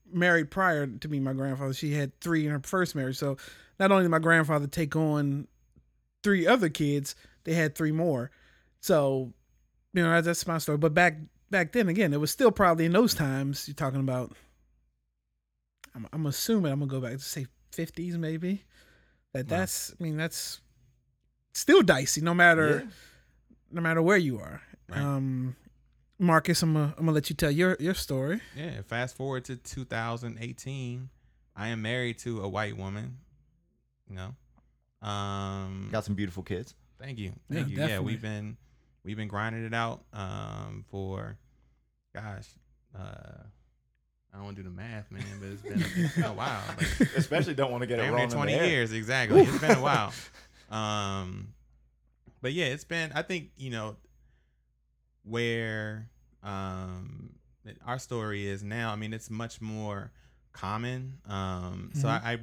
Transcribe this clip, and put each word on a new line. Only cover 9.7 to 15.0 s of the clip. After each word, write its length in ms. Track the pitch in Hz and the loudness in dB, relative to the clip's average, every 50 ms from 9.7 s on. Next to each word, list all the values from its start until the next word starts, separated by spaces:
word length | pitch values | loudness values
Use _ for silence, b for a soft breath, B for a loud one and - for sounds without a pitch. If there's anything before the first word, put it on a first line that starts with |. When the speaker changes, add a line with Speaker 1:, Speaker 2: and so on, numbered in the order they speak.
| _ _ _ _ | _ _ _ _
Speaker 1:
you 100 | - 180 | 0 2
know, 80 | 170 165 | 4 6
that's, 160 | 165 170 160 | 6 4 4
that's 200 | 170 170 - - | 2 0 -2 -2
my 120 | 175 165 160 | -2 -2 -2
story. 200 | - - 147 147 | 0 0 2 2
But 160 | 160 160 151 | 2 4 6
back, 220 | 175 180 175 156 156 156 - _ _ _ - | 6 6 4 4 0 -8 -16 _ _ _ -2
back 220 | 202 185 175 - | 0 0 2 2
then, 160 | - 247 214 175 | 2 2 2 4
again, 240 | 165 208 - 156 143 | 4 4 2 2 2
it 60 | 147 | 2
was 100 | 151 - | 0 0
still 200 | - - 269 226 | 2 6 6 6
probably 360 | 214 - 202 175 165 165 165 | 6 6 6 6 6 6 4
in 60 | 170 | 4
those 220 | 175 208 247 220 - | 6 6 6 6 4
times, 540 | - 151 135 135 135 139 139 139 - - - | 2 0 0 0 0 0 -2 -2 -4 -6 -8
you're 60 | 143 | -6
talking 260 | - 156 135 131 139 | -4 -2 -2 0 0
about, 320 | 135 131 127 127 120 - - - - _ _ _ _ _ _ _ _ _ _ _ | 0 0 0 -2 -4 -6 -10 -16 -20 _ _ _ _ _ _ _ _ _ _ _